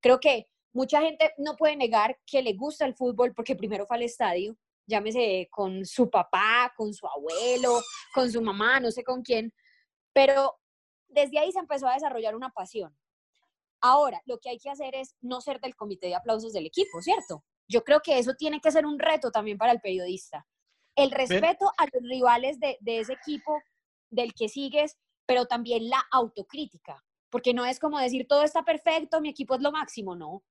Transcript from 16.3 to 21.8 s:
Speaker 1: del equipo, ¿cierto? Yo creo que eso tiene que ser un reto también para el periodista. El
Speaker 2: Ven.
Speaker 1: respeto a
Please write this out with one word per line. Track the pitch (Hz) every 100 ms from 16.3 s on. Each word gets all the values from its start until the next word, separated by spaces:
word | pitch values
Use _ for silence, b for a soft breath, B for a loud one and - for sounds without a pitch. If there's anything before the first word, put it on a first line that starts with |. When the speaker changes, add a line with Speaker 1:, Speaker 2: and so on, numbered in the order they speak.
| 220 226
Speaker 1:
del | 208 160
equipo, | - 392 170
¿cierto? | 190 403 - 156 _ _ _
Yo | 226
creo | 226 294
que | 302 269
eso | 247
tiene | 262 311 302
que | 320
ser | 302 302
un | 294
reto | 311 311 247
también | 220 208 202
para | 226
el | 233
periodista. | 202 185 180 190 - 151 _ _ _ _ _ -
El | 277
Speaker 2:
Ven. | 262
Speaker 1:
respeto | 254 247 320 359 392
a | -